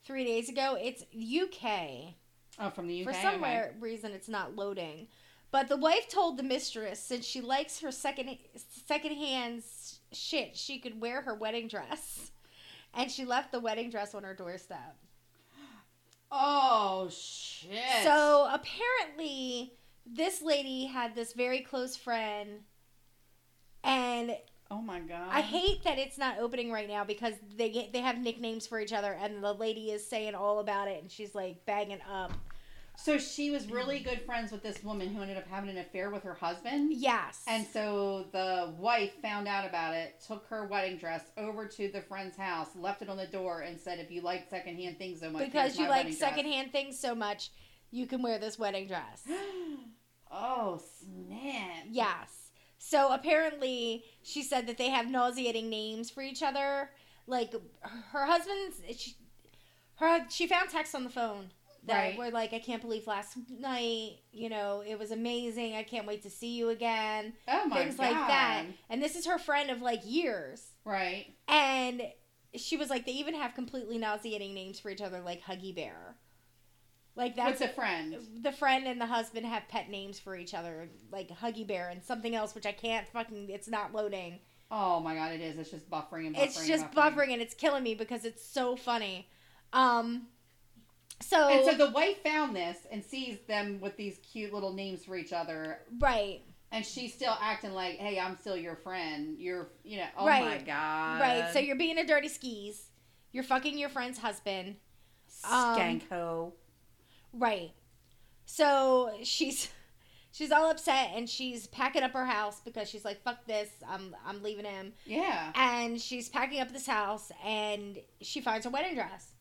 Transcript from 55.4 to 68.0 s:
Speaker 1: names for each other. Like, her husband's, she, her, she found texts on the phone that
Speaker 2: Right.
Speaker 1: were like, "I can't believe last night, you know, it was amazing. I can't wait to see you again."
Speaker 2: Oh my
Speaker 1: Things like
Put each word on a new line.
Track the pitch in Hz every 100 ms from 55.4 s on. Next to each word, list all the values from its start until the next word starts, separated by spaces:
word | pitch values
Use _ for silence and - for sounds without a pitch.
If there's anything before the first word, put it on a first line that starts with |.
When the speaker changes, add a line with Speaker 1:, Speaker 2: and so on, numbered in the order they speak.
| 247 226 226
Speaker 1:
names | 220 214 220 233
for | -
each | 269 262
other. | 302 277 277 277 277 - - - -
Like, | 247 233 226 175 - - 233 -
her | 285 277
husband's, | 339 349 392 392 - 175 233
she, | - - - - - - - _ _ -
her, | 320 339 -
she | - 339
found | 359 359
texts | 320 302 285
on |
the | 254
phone | 247 226 202 190 - _ - -
that | 208
Speaker 2:
Right. | 196 208
Speaker 1:
were | 240
like, | 233 226
"I | 226
can't | 240 226
believe | 233 220 220
last | 202 208 247 240
night, | 240 269 247 233 226 220 - _
you | 214 226
know, | 220 202 202 208
it | 214
was | 214
amazing. | 226 233 240 240 226 226 220
I |
can't | 214 240 208
wait | 208
to | 202
see | - 233 233
you | 233
again." | 226 233 226 214 214 214 - -
Speaker 2:
Oh | 311 359
my | 220
Speaker 1:
Things | 277
like | 247